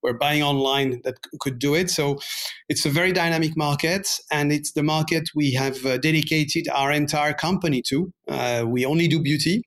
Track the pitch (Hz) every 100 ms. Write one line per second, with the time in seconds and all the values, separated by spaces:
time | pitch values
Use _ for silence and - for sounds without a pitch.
0 | 120 120 143 151 147 139 135 139 135 123
1 | 131 131 - 147 143 123 139 151 180 -
2 | 143 143 - - - - _ - - 147
3 | 185 180 170 165 156 160 147 143 160 190
4 | 190 - - 147 147 147 147 - 151 156
5 | 156 165 160 147 143 127 135 131 131 127
6 | 156 160 147 156 147 - - 135 139 147
7 | 143 151 147 151 156 185 170 131 - 139
8 | 180 - - 135 123 120 113 123 127 160
9 | 170 160 165 156 156 214